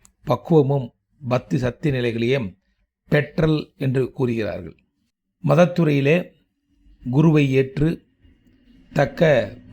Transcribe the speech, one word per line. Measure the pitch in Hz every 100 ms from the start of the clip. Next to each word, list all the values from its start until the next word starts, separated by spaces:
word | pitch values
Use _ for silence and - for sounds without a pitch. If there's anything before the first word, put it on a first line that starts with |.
| _ _
பக்குவமும் | - - - 160 135 139 170 _ _ _ 127
பக்தி | 123 - 151
சக்தி | 123 - 151
நிலைகளையும் | 131 120 113 117 135 95 - _ _ _ _ -
பெற்றல் | 147 147 - 160 151 - -
என்று | 135 131 120
கூறுகிறார்கள். | - 123 113 98 90 85 - _ _ _ _ _ _
மதத்துறையிலே | 147 147 175 175 160 139 135 175 - _ _ _ _ _ _ _ 123
குருவை | 131 165 151 139
ஏற்று, | 131 131 - 156 - _ _ _ _ _ _ _ _ _
தக்க | 156 139 - 160 127 101 - -